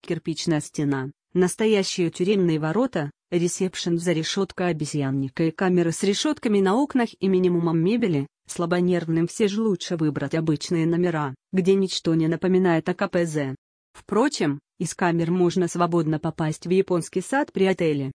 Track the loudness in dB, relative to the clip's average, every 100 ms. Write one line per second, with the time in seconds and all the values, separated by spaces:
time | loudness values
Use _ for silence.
0 | -6 -6 -6 -4 -2 -2 -2 -4 -2 -2
1 | -4 -12 _ 0 0 2 2 2 0 -2
2 | -2 0 0 2 2 0 0 0 0 -2
3 | -6 -8 _ -2 -2 -2 -4 -4 -2 -2
4 | 0 -2 -2 -4 -4 -2 -2 -2 -4 -2
5 | -2 -2 -4 -2 -2 0 2 2 2 0
6 | 0 0 -2 -2 0 2 4 2 2 0
7 | -2 -2 0 2 2 2 2 2 2 2
8 | 0 0 -2 _ _ -6 -2 0 2 0
9 | 0 0 0 0 -2 0 0 -2 -4 -2
10 | -2 -2 -4 -2 0 -2 0 0 2 2
11 | 0 0 -4 -8 _ 0 2 2 2 -2
12 | 0 2 2 0 2 4 4 2 0 -4
13 | -2 -2 -2 -2 -4 -8 _ _ _ -20
14 | -4 0 0 0 -2 -2 _ _ -8 -2
15 | 0 2 0 2 2 2 -2 0 2 2
16 | 0 -2 -4 -4 -4 -4 0 0 2 0
17 | -2 -6 -2 -2 -2 0 0 2 0 0
18 | -4 -8